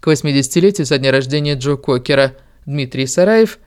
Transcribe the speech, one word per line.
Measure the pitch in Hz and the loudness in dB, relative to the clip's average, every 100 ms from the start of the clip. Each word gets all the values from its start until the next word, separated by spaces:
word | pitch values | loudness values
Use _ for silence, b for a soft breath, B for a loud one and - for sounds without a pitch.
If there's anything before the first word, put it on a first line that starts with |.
К | - | 0
восьмидесятилетию | 156 156 139 - 180 190 196 139 | 0 0 -2 0 2 2 2 -2
со | 143 | 0
дня | 135 | 2
рождения | 135 127 147 147 | 0 0 -4 -2
Джо | 143 139 139 | -4 -2 -4
Кокера. | - 127 123 139 135 - b b | -2 -4 0 0 0 -2 b b
Дмитрий | - 143 127 131 131 | -10 -6 -6 -6 -4
Сараев, | - 180 220 220 - | 0 2 4 2 -2